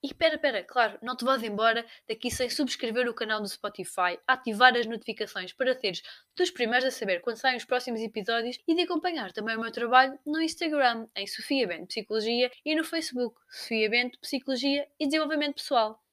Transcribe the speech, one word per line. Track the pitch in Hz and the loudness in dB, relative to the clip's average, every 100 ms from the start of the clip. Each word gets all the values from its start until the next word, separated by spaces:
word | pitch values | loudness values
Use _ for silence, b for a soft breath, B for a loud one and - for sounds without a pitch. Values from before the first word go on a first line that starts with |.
E | 277 | -10
pera, | - 320 302 | 2 2 4
pera, | 294 214 | 0 0
claro, | 180 254 226 214 | -2 2 2 0
não | 233 247 | -8 -4
te | 240 | 0
vás | 269 | 2
embora | 220 208 226 226 233 B - | 0 2 2 2 -4 B -10
daqui | 226 247 | -6 -4
sem | - 247 | -2 -4
subscrever | - 269 - 233 226 247 | 0 -2 0 -2 0 0
o | |
canal | 233 220 214 | -2 -4 -2
do | 202 | -4
Spotify, | - 208 202 175 - 180 175 - | -6 -8 -8 -8 0 0 0 0
ativar | 262 240 208 254 240 | 0 0 6 8 8
as | 220 | 0
notificações | 226 - 208 208 196 185 | -4 -8 -6 -6 -6 -10
para | - 262 254 | -2 0 0
seres | 208 175 B B B - | -2 -4 B B B -2
dos | 359 | -2
primeiros | - 226 247 262 | 0 0 2 0
a | |
saber | 254 196 175 | -2 -2 -2
quando | - 220 | -2 -2
saem | 262 247 | 0 -2
os | - | -2
próximos | 247 247 226 | -2 -2 -6
episódios | 220 220 196 233 233 247 - | -4 -6 -2 -2 -2 -6 0
e | |
de | 330 | 2
acompanhar | 349 349 359 320 196 | 2 0 -2 -4 -6
também | - 220 220 | -6 -4 -4
o | |
meu | 226 | -4
trabalho | 233 233 254 269 277 - | -4 6 6 6 0 -4
no | 311 | -2
Instagram, | 320 - 339 302 254 226 226 | -2 0 -2 4 2 2 -6
em | - 196 | -10 -8
Sofia | - - 277 214 | -8 -2 0 0
Bento | 165 180 | -4 -6
Psicologia, | - 208 220 214 240 247 B | -10 -4 -2 0 0 0 B
e | 294 311 | -2 -2
no | 320 | 0
Facebook, | 330 320 247 240 _ _ | -4 -4 -4 -4 _ _
Sofia | - - 226 214 | -16 -4 0 2
Bento | 233 247 - | 2 -2 -6
Psicologia | - 269 - 254 277 277 277 _ | -6 -6 -2 -2 0 0 -4 _
e | 294 | 0
Desenvolvimento | 311 302 302 294 277 | 0 0 0 -2 -4
Pessoal. | - 254 214 220 _ | 0 2 2 -4 _